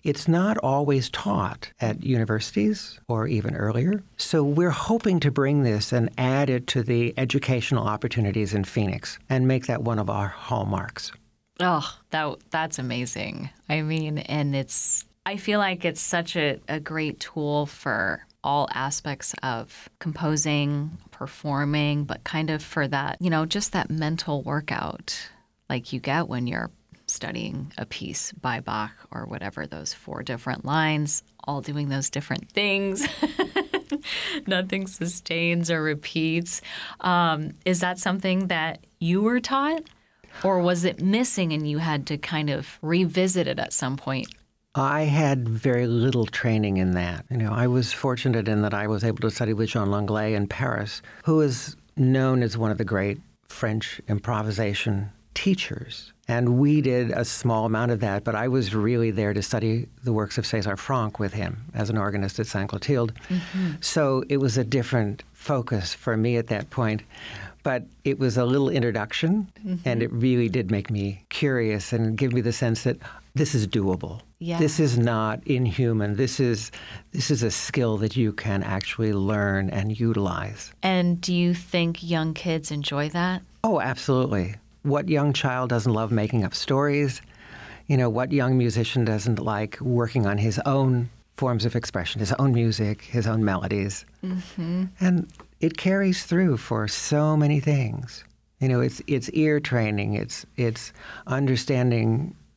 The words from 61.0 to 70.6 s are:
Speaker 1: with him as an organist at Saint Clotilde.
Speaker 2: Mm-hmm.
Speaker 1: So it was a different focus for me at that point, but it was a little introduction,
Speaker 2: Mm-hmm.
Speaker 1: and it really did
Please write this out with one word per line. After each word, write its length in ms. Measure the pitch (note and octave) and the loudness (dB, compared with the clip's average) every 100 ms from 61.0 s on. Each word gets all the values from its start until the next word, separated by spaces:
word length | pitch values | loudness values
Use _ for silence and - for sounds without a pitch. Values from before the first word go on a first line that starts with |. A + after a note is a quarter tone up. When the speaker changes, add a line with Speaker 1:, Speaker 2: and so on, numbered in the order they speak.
| G#2+ - | -2 -2
Speaker 1:
with 140 | G2+ | -4
him 300 | G2+ F2+ G2+ A#2+ | -2 -4 -6 -8
as 160 | A2+ G#2+ | -4 -2
an 80 | A2 | 0
organist 420 | G2+ G2+ G2 - | 0 0 -2 -4
at 80 | G#2+ | -4
Saint 220 | G2+ F#2+ | -2 -4
Clotilde. 440 | G2+ - C3+ A#2 A#2 - | -4 0 0 0 -4 -4
Speaker 2:
Mm-hmm. 420 | F3+ E3+ F#3+ F3+ D3+ | -4 -2 -4 -2 -2
Speaker 1:
So 440 | - E3 C#3+ C3 - | -2 2 2 2 0
it 100 | C#3 | 0
was 200 | C3+ A2+ | 2 0
a 60 | |
different 600 | A2 C3 A#2 B2+ G#2 - - | 0 0 2 0 0 -2 -12
focus 600 | - - C#3 A#2 A2 E2+ | -14 -2 -2 0 -2 -2
for 240 | - - A2 | -6 -2 0
me 180 | A#2 A#2+ | 2 0
at 100 | A#2 | 0
that 220 | G#2 - | -4 -4
point, 320 | - A2+ G#2+ - - - - - - | -2 0 -2 -6 -18 -16 -14 -16 -6
but 200 | - B2+ - - C#3 | -2 -2 -4 -6 -2
it 120 | C3 | 0
was 200 | C3 A2+ | 2 4
a 80 | B2 | 4
little 240 | C3+ C3+ | 4 2
introduction, 800 | C3+ A#2+ G#2+ G#2 - E3 G#3 F#3+ - G#3+ | 2 0 0 -4 -2 0 0 -2 -10 -6
Speaker 2:
Mm-hmm. 220 | F3+ C3+ | -4 0
Speaker 1:
and 140 | A#2 | 0
it 100 | A#2 | 0
really 380 | A#2+ B2+ B2 A#2 | 2 2 4 2
did 220 | B2 | 0